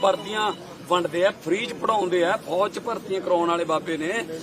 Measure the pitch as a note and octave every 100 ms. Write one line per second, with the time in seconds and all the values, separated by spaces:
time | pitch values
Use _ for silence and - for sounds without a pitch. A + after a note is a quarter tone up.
0 | G3 F#3 F3 G#3+ G#3+ - - - F3+ F3+
1 | E3 E3+ F#3+ G#3 D#3 G3 A#3+ F3+ A3 A3
2 | F#3 F3+ E3+ F#3+ - E3+ G3+ A3 A#3 A3+
3 | - F#3+ F3+ F3 E3+ E3+ D#3+ D#3 E3+ D#3
4 | D#3 A3+ D#3+ D#3+